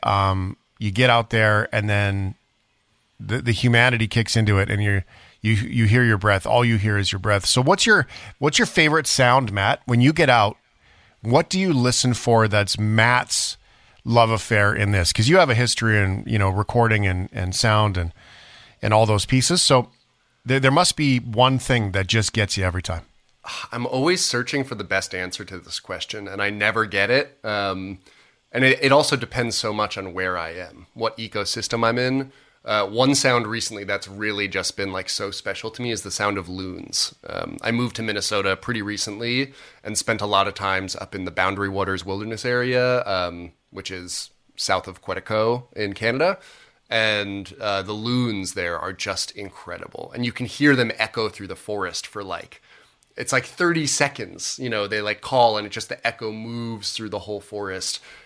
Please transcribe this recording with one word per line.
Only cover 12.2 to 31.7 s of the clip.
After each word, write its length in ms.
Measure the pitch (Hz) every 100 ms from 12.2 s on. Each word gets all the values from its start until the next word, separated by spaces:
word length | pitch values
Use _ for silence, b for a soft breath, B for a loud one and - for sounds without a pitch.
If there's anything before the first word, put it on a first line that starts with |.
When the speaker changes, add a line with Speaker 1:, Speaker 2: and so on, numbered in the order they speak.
| - 113 110
Speaker 1:
that's 320 | 104 98 -
Matt's 760 | 107 110 117 123 - - - - b b b b
love 260 | 117 117 113
affair 420 | 113 - 107 101
in 200 | - 101
this? 200 | 101 85
'Cause 160 | - 110
you 100 | 185
have 120 | 156
a 40 |
history 440 | 117 120 - 113 107
in, 240 | 98 98 -
you 120 | 110
know, 100 | 95
recording 600 | 95 101 120 113 107 101
and, 200 | 90 95
and 240 | 107 90 92
sound 400 | 117 107 107 90
and, 160 | 82 - B B B B B B
and 140 | 107
all 100 | 107
those 220 | 110 104 -
pieces. 340 | 127 - 180
So 300 | - 131 117 _ _ _ _ _
there, 160 | 120 135
there 100 | 131
must 260 | 147 180 -
be 220 | 143 127
one 400 | 117 107 127 131
thing 320 | - 123 101
that 160 | 95 95
just 260 | 117 104
gets 240 | 113 101 -
you 60 |
every 180 | 92 90
time. 200 | 87 85 - _ _ _ - B B
Speaker 2:
I'm 120 | 117
always 400 | 120 127 151 180
searching 380 | - 120 120 143
for 140 | 131 107
the 80 |
best 280 | 95 95 -
answer 320 | 92 92 -
to 140 | 92 92
this 220 | 82 -
question, 480 | - 92 - 107 98
and 120 | 98
I 100 | 101
never 360 | 104 104 110 107
get 240 | 101 101
it. 280 | 131 143 _
Um, 560 | 110 104 98 95 95 98 b b b b b
and 100 | 120
it, 160 | 131 131
it 120 | 139
also 240 | 143 151 139
depends 400 | 113 127 117 104
so 160 | 110
much 260 | 107 104 104
on 160 | 95
where 240 | 87 92 90
I 140 | 82
am, 340 | 85 - - 90
what 240 | 110 110 -
ecosystem 640 | 113 107 98 117 -